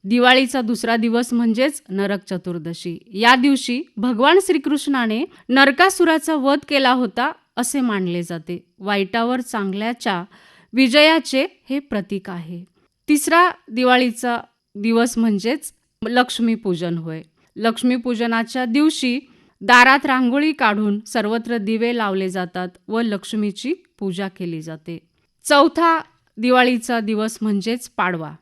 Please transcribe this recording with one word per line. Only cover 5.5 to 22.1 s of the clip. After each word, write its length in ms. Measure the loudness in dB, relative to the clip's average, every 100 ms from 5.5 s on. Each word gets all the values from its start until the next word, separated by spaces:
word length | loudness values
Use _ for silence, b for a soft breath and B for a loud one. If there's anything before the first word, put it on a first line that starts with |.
| 4 4 6 2 4 2 2 0
वध 240 | 0 0 0 0
केला 240 | 0 2
होता 400 | 2 0 -2 -4 -6 _ -8
असे 240 | -4 -2
मानले 420 | -2 -2 -2 -4
जाते. 420 | -6 -10 -10 -12 _ _
वाईटावर 640 | -4 -4 -2 -2 -2 -4
चांगल्याच्या 840 | -6 -6 -4 -4 -6 -4 -4 -4 -8 b b b b
विजयाचे 760 | 0 4 6 6 4 0 -2 -2 _ -8
हे 80 | -8
प्रतीक 520 | _ -6 -6 -10 -8
आहे. 340 | -14 -12 -16 -16 _ _ _ 0
तिसरा 420 | 0 4 4 4 0 -8
दिवाळीचा 680 | 0 4 4 2 -2 -4 -6 -8 _ _
दिवस 440 | -6 0 2 2 0
म्हणजेच 540 | 0 0 -2 -4 -8 _ _ _
लक्ष्मीपूजन 960 | -2 0 0 0 -2 -2 -4 -4 -4 -6
होय. 240 | -8 -12 -16 _ _ -4
लक्ष्मीपूजनाच्या 1080 | -4 0 -2 -2 -4 -4 -2 -2 -4 -6
दिवशी 560 | -2 2 2 0 -4 -4 b b b b
दारात 460 | 4 8 8 6 2
रांगोळी 460 | 0 2 2 0
काढून 480 | 0 0 2 0 -2
सर्वत्र 560 | -4 -4 -2 -4 -4 -6
दिवे 400 | -2 -2 -2 -2
लावले 320 | -2